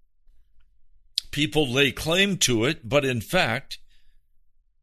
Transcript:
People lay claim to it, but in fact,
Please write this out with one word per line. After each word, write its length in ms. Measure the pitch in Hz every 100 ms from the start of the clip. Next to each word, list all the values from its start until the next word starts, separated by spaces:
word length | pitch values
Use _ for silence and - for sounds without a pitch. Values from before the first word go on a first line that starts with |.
| _ _ - - - - - - - - - - -
People 360 | 139 151 151 143
lay 240 | 123 139
claim 460 | - 151 175 202 185
to 260 | - 117 120
it, 220 | 165 113
but 180 | 139 135
in 160 | 123
fact, 580 | - 180 151 117 - - - - - - _ _ _ _ _ _